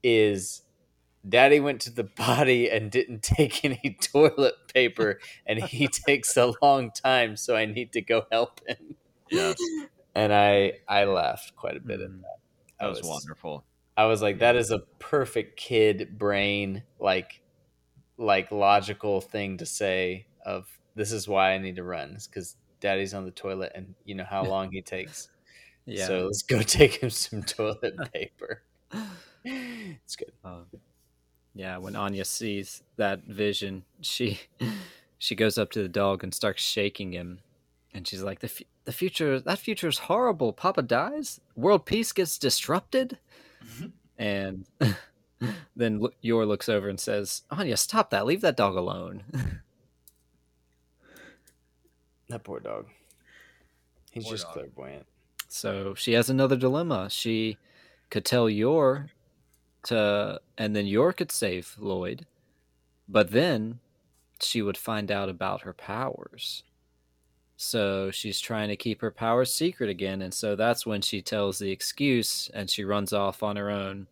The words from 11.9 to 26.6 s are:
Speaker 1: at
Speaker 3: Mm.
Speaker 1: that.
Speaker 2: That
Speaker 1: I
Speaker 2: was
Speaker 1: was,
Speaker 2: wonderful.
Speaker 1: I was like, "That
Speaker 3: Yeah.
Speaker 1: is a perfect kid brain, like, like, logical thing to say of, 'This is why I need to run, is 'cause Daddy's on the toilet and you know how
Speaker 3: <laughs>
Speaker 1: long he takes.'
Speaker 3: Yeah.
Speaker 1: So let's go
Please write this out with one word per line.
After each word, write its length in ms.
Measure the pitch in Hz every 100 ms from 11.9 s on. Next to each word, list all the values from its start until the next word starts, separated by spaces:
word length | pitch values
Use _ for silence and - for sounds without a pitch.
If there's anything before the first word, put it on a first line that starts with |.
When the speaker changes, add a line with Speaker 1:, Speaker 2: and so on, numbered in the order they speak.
| -
Speaker 1:
at 80 | 95
Speaker 3:
Mm. 140 | 95
Speaker 1:
that. 160 | 92 - _ _ _ _
Speaker 2:
That 80 | 101
Speaker 1:
I 20 |
Speaker 2:
was 120 | -
Speaker 1:
was, 20 |
Speaker 2:
wonderful. 640 | 82 73 71 78 80 73 _ _ _ -
Speaker 1:
I 80 | 110
was 140 | 110
like, 180 | 104 95
"That 160 | 117 120
Speaker 3:
Yeah. 20 |
Speaker 1:
is 140 | 110
a 80 | 107 - _
perfect 580 | - 147 123 117 101 -
kid 600 | - 110 107 98 98 104
brain, 640 | 104 101 101 101 98 98 - _
like, 420 | 98 92 - - _ _ _ _ _ _ _ -
like, 340 | 110 98 95
logical 680 | 104 98 101 98 101 107 98
thing 360 | - 110 98 92
to 60 | 85
say 600 | - 101 92 92 92 - _ 98
of, 220 | 95 92 - _ 107
'This 160 | 104
is 140 | 110 98
why 240 | 98 95
I 60 | 95
need 180 | 95 90
to 60 | 90
run, 300 | 85 71 101
is 120 | -
'cause 300 | - 85 - _ _
Daddy's 320 | 101 95 98 98
on 100 | 92
the 60 |
toilet 400 | - 98 95 92 90
and 200 | 92 92 -
you 100 | 98
know 100 | 90
how 180 | 98
Speaker 3:
<laughs> 20 | 95
Speaker 1:
long 260 | 95 95
he 100 | 95
takes.' 460 | - 92 95 - - _ _ - - _ -
Speaker 3:
Yeah. 200 | 101 92
Speaker 1:
So 180 | 95 92
let's 160 | 104
go 180 | - 120